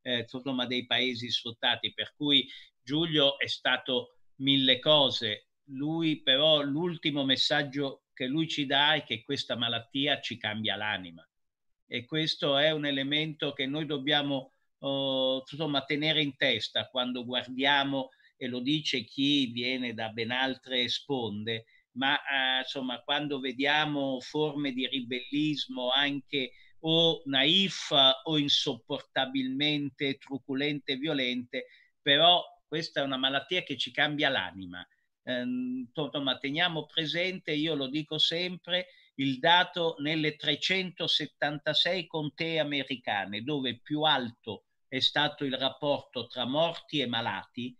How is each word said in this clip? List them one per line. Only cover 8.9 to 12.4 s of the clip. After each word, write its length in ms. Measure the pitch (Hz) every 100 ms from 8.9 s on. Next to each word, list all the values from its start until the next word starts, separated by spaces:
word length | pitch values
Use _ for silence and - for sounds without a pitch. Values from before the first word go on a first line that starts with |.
è 100 | 156
che 180 | - 110
questa 340 | - 135 - 117
malattia 640 | 120 117 113 139 143 135
ci 180 | - 117
cambia 360 | 107 107 107
l'anima, 540 | 98 107 101 90 82 - _ _ _ _ _ _
e 180 | 120
questo 520 | 120 156 160 -